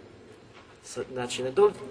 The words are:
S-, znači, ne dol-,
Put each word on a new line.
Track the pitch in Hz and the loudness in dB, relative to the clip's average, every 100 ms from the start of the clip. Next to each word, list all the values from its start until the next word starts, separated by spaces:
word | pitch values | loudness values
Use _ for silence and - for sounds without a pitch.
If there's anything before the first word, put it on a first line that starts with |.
| - - - - - - - - | -20 -20 -20 -20 -20 -20 -20 -20
S-, | - 123 - | -14 -10 -8
znači, | 127 123 - | -8 -8 -4
ne | 131 | -2
dol-, | 135 208 185 - | 6 4 4 -8